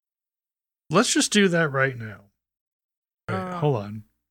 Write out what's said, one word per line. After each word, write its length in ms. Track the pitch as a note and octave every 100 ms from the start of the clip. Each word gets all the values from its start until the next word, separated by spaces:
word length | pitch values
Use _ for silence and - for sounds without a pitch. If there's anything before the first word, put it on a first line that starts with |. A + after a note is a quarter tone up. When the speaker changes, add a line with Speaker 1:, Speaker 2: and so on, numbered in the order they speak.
| _ _ _ _ _ _ _ _ -
Speaker 1:
Let's 200 | F3+ B3
just 200 | D4+ -
do 160 | G#3 F#3+
that 240 | E3+ D#3
right 260 | C3+ C3+ A#2+
now. 280 | A2 G2+ - _ _ _ _ _ _ _ _ _ -
Wait, 80 | F#3+
Speaker 2:
Uh, 200 | F#3 F3+
Speaker 1:
hold 180 | D3+ A#2
on. 260 | G#2 G#2+ - _ _